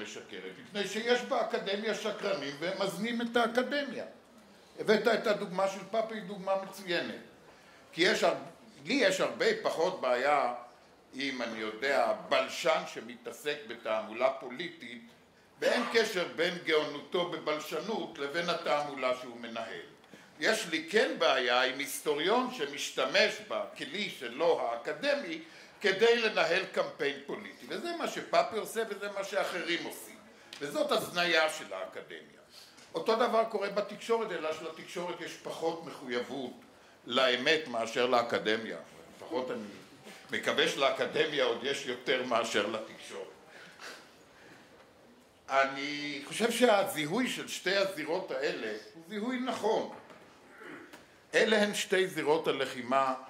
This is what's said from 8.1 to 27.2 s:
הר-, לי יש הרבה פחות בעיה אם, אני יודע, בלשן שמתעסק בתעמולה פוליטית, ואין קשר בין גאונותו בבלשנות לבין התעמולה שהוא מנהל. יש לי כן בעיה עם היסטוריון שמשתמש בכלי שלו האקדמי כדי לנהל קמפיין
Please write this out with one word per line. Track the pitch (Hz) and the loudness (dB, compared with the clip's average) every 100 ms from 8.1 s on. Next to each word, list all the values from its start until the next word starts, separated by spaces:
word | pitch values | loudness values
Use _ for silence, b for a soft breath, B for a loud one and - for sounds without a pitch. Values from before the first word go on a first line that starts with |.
| 214 | 6
הר-, | 185 139 - - - - | 4 2 -4 -16 -20 -14
לי | 147 | 0
יש | 269 196 180 | 4 4 4
הרבה | 160 - 226 214 | 0 2 2 4
פחות | 143 151 175 - | 0 2 0 2
בעיה | 127 123 139 143 123 123 - B B B - | 2 4 4 4 2 -2 -10 B B B -16
אם, | 131 139 127 | -6 -4 -2
אני | 117 110 | -4 -4
יודע, | 110 110 135 131 113 107 - | -6 -2 2 4 4 2 2
בלשן | 135 127 - 165 160 - | 2 2 0 2 2 0
שמתעסק | 139 117 120 120 117 151 147 113 | -10 -12 -12 -12 -6 -4 -4 -6
בתעמולה | 113 113 110 104 113 131 | -8 -2 -2 -2 0 0
פוליטית, | 135 131 123 - - 120 120 - - - b b - | 0 -8 -8 -8 -10 -14 -16 -18 -20 -20 b b -2
ואין | 165 240 233 | 2 2 2
קשר | 233 220 180 160 120 | 2 2 0 -2 0
בין | 175 175 | 0 0
גאונותו | 151 156 143 143 - 180 175 | 0 0 0 -6 -4 -2 -2
בבלשנות | 156 147 151 - 160 185 196 165 - | -4 -2 -4 -4 -6 -4 -4 -6 -6
לבין | 143 165 175 | -4 -2 0
התעמולה | 165 - 147 147 131 127 127 | -2 0 0 0 -2 -2 -2
שהוא | 123 120 | -6 -10
מנהל. | 117 113 107 90 80 - - B B - | -8 -8 -8 -10 -14 -20 -20 B B -2
יש | 165 220 175 | 0 2 0
לי | 156 - | -4 0
כן | 214 277 269 | 2 2 4
בעיה | 160 131 120 123 | 4 4 4 4
עם | 131 139 | 4 0
היסטוריון | 139 - 156 147 170 240 262 | -6 -4 0 2 4 2 2
שמשתמש | - 139 143 - - 127 180 214 - - | -4 -6 -4 -6 0 2 4 4 2 -4
בכלי | 110 101 - 139 180 190 | -4 -4 -8 -8 -6 -6
שלו | - 123 123 170 160 | -6 -8 0 4 4
האקדמי | 123 117 160 156 285 277 185 160 B B B B | 2 -4 -6 -2 0 0 -2 -8 B B B B
כדי | 196 190 226 233 | 2 6 6 6
לנהל | 220 180 160 180 185 | 4 2 4 2 0
קמפיין | 196 160 - 143 139 | -2 -2 0 -2 -2